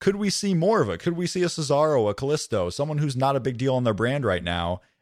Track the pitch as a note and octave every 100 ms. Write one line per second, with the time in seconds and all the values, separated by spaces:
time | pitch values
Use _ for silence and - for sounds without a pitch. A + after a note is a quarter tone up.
0 | G3 G3+ G#3 - G3+ F3+ F3 A3 A2+ E2+
1 | F3+ E3+ F3 F#3 F3 - C#3 C#3+ D#3 C#3+
2 | G#2 G2+ C3+ D3+ - G#2+ F2 - C#3+ D3+
3 | D3+ B2+ C3+ C#3 B2+ A#2 C3+ B2+ B2 G2+
4 | A#2 C#3+ A#2+ F2+ F2 F2 E2+ F2+ _ _